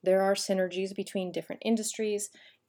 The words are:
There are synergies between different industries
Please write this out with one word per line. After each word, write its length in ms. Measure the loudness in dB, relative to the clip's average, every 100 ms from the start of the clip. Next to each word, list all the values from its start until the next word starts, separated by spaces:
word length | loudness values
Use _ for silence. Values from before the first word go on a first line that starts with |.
There 180 | 2 4
are 140 | 4 2
synergies 600 | 0 0 0 -2 -4 -4
between 360 | -4 -4 -4
different 300 | -6 -8 -4
industries 680 | 0 0 0 -4 -2 -2 -4 -12 -20 _